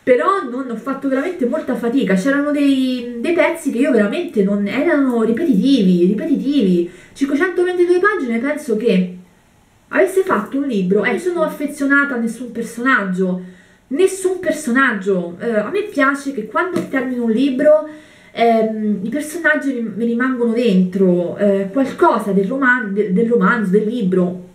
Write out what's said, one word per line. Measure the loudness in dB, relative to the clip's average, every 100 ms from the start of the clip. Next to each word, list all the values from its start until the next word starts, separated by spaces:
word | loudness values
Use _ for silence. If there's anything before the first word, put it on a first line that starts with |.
però | 4 4 4 0 -2
non, | -8 -8
ho | -8
fatto | -6 -4 -2
veramente | -2 -2 -2
molta | -2 -2 -4
fatica, | -2 0 0 2
c'erano | 2 2 0 0
dei, | 2 2 2 0 -2 -6 -6
dei | -2
pezzi | 2 0 0 -4
che | 0
io | 2
veramente | 2 2 -2 -4 0
non, | 0 0
erano | -2 -2 0 2 0 0
ripetitivi, | 0 0 2 2 4 4 4 4
ripetitivi, | 4 2 0 -2 0 2 2 2 0 -8 -20
cinquecentoventidue | -6 -2 0 0 0 0 2 2 4
pagine, | 2 0 -2 -2
penso | -2 -4 -4 -2
che | 2 2 0 -6 -20 _ _ _ _ _ _
avesse | 0 2 2
fatto | 0 -2 -2 -4
un | -2
libro, | -2 2 2
eh, | 0 -2
sono | -2 -2
affezionata | -2 -2 -8 -4 2 2 2
a | -2
nessun | -4 -6 -10
personaggio, | -8 -8 -4 0 0 0 -2 -2 -2 -8 -20 _ _ _
nessun | 0 2 2 -4 -2
personaggio, | -2 -4 -2 2 2 0 -2 -2 -2 -6
eh, | -2
a | -2 -2
me | -4
piace | -4 0 0 0 -6
che | -8
quando | -4 -4 -2 -4 -4
termino | -4 -4 -2
un | 0
libro, | 2 0 2 4 4 2 -14 -20 -20 -14
ehm, | 0 2 4 0 -2 -2 -2
i | -4
personaggi | -6 -6 -2 0 2 -2
rim-, | -4 -6
mi | -2
rimangono | -2 0 0 0 0
dentro, | 2 2 2 2 2 2 2 -2 0
eh, | 0 0 0
qualcosa | -2 -2 2 2 2 0
del | 0 0
roman-, | 0 2 0 0
de-, | -2 0
del | 2 2
romanzo, | 4 4 2 2
del | 2 2
libro | -2 0 2 0 -4 -14